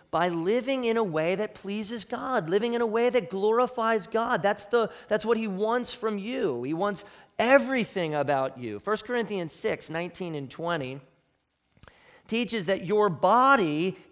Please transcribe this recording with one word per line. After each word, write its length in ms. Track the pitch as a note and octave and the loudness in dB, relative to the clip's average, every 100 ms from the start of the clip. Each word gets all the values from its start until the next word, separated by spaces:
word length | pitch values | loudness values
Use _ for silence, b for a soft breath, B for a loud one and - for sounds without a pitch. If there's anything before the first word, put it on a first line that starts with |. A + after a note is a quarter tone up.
| B | B
by 180 | D#3+ F3+ | -2 0
living 560 | E3+ E3+ A#3+ B3 C4 | 0 0 0 0 -2
in 120 | A#3+ A3+ | 0 0
a 80 | |
way 300 | G#3 D#3 D#3+ | 0 0 0
that 200 | F#3+ G#3+ | 0 -4
pleases 500 | - F#3+ G#3 G3+ A#3 | -8 -8 -6 -6 -8
God, 440 | - A#3+ C4+ B3+ D#3+ | -8 -8 -2 -2 2
living 260 | G3 A#3 | 0 2
in 60 | A#3 | 0
a 60 | A#3 | 0
way 240 | A3 B3 | 2 2
that 180 | B3 F3+ | 2 0
glorifies 800 | F#3+ G#3 A3+ B3 A#3+ A3+ A3 - | 0 2 4 2 0 0 0 0
God. 340 | A3 A#3 A3+ | -2 0 2
That's 260 | G3+ G#3 - | 2 0 0
the, 220 | A#3+ G#3+ B B | 0 0 B B
that's 180 | G#3 G#3+ | 0 2
what 100 | A3+ | 0
He 120 | A3 | 0
wants 440 | F#3 G#3+ B3 A#3+ | -2 0 0 -2
from 240 | - A3+ G#3 | -4 -4 -4
you. 460 | G3+ C4 G3+ A#2+ | -4 -2 -2 -2
He 120 | B2+ | -2
wants 300 | D#3+ G3+ F#3+ - B B - | -2 -2 -4 -10 B B -2
everything 720 | A3+ C4+ A#3+ C4 G3+ F#3+ D#3+ | 6 6 6 0 0 -2 -2
about 440 | D3+ C#3 C3+ C3 B2+ | 0 2 2 0 -4
you. 200 | A#2+ G#2 | -8 -6
First 240 | - G#3+ | -2 -4
Corinthians 480 | - A#3+ F#3+ G3+ D#3+ | -2 -4 -2 -4 -6
six, 380 | - G#3+ D#3+ - | -4 -4 -4 -6
nineteen 460 | E3 F3 F3 F3 D3+ | -6 -6 -8 -6 -6
and 120 | C3 | -8
twenty 520 | - E3+ E3 B2+ C#3 - _ _ _ _ _ _ _ B B B B B | -6 -4 -2 -4 -10 -16 _ _ _ _ _ _ _ B B B B B
teaches 400 | A3+ A#3+ A3+ E3+ | -2 -2 -2 -2
that 180 | F#3+ | -2
your 240 | F3 G#3 G#3 | 0 2 2
body 880 | C#3+ F#3 A#3 C4+ C#4 E3+ D3+ F#3 F#3 B | 4 4 6 6 6 4 0 -2 -4 B